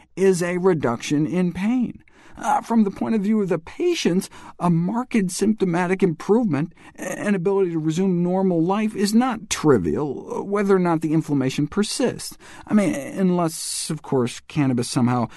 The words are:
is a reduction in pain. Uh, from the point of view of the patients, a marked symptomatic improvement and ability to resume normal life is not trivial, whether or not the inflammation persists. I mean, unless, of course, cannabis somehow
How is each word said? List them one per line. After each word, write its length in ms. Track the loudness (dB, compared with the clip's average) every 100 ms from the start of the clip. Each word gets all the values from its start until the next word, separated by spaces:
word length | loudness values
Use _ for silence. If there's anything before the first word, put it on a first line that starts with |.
| _ 2
is 260 | 4 4
a 160 | 0 0
reduction 680 | 2 2 0 -2 -2 0 0
in 260 | 0 0
pain. 520 | 0 -2 0 -2 -6 -20 _ -20 -8
Uh, 260 | -2 -2
from 220 | 2 2
the 60 | 2
point 240 | 0 -2
of 60 | 0
view 220 | 2 0
of 80 | 2
the 80 | -2
patients, 720 | -4 -2 -2 0 0 0 -2 -10 -20 -4
a 120 | 0
marked 600 | 0 0 -4 -2 0 0
symptomatic 720 | 0 0 2 0 0 0 2
improvement 680 | 0 0 2 2 2 0 -2 -8 -20
and 420 | -14 -10 -6 -2 0
ability 340 | 0 2 0
to 80 | 0
resume 440 | -2 0 2 2
normal 400 | 0 2 2 2
life 340 | 2 0 0 0
is 160 | 2
not 380 | 2 2 -2 -6
trivial, 920 | 0 4 4 4 -2 -4 -6 -8 -8 -4
whether 280 | -2 2
or 40 | 4
not 240 | 4 0
the 100 | 0
inflammation 540 | 0 0 0 0 -2 -2
persists. 720 | 0 -2 0 -2 -2 -12 -16 -20 -18 0
I 60 |
mean, 220 | 2 2
unless, 960 | -2 -6 0 0 2 0 -4 -8 -8 -6
of 100 | -8
course, 400 | -2 0 0 -4 -8
cannabis 400 | -2 0 0 -2
somehow 400 | 0 2 2 -2